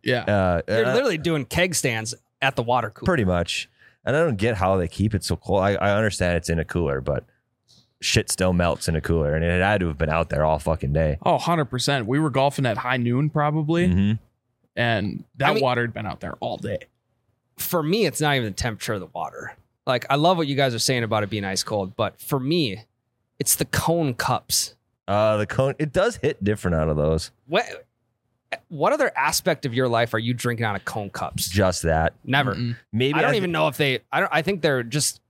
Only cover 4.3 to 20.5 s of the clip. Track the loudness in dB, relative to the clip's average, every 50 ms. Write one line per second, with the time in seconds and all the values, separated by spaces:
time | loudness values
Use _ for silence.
4.3 | 0 0 0 0 2 2 2 2 4 2 2 -2 0 0 0 0 0 -2 -2 -2
5.3 | -4 -4 -2 0 2 2 4 2 2 2 2 2 2 4 2 0 0 0 0 0
6.3 | 0 0 0 0 -2 -2 -2 -2 -2 -2 0 0 -2 -2 -2 -4 -4 -4 -6 _
7.3 | _ _ _ _ _ _ _ _ _ _ _ _ _ _ -4 0 2 2 2 0
8.3 | -2 0 2 2 4 4 2 2 0 -2 -2 -2 -2 -2 0 0 0 2 2 0
9.3 | 0 0 0 2 2 2 2 2 2 2 0 -2 -2 -2 -2 0 0 0 0 0
10.3 | 0 0 2 2 0 0 0 -2 -2 -2 -2 0 0 2 2 0 0 0 0 0
11.3 | 0 0 0 0 0 0 0 -2 -4 -4 -2 -2 -2 -2 -2 -2 0 0 0 0
12.3 | 2 2 0 0 0 0 0 0 0 -2 -2 -2 -2 0 2 2 2 2 0 0
13.3 | 0 0 0 0 0 -2 0 0 0 2 2 2 4 2 2 2 0 -2 -6 _
14.3 | _ _ _ _ _ _ _ _ _ -2 0 0 0 0 0 -2 -6 -8 -12 _
15.3 | _ 0 0 2 2 2 2 0 0 0 -2 -2 -4 -8 -8 -8 -10 -8 -10 -12
16.3 | -10 _ -6 -6 -6 -6 -6 -6 -6 -8 -8 _ _ _ _ _ _ _ _ _
17.3 | _ _ _ _ _ -10 -6 -2 -2 -2 0 0 2 2 2 0 0 0 0 2
18.3 | 2 2 0 -2 -4 -4 -4 -4 -4 -4 -6 -4 -4 -6 -6 -10 _ -8 -10 -8
19.3 | -10 -12 -14 -14 -16 _ _ _ _ _ _ -2 -2 -2 0 0 0 4 4 4
20.3 | 4 2 0 0